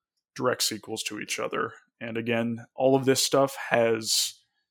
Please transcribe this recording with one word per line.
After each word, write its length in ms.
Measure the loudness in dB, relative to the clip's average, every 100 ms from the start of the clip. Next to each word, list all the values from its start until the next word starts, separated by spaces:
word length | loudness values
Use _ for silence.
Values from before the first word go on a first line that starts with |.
| _ _ _
direct 280 | -4 -2 0
sequels 400 | -2 -4 -8 -8
to 140 | -8 -8
each 200 | -8 -6
other. 340 | -4 -4 -4 -6 _ -14
And 160 | -8 -6
again, 480 | -2 0 0 -4 -10
all 200 | 0 4
of 120 | 4 4
this 160 | 2
stuff 320 | 4 2 2 0 0
has, 640 | 2 4 2 0 0 -2 -6 _ _ _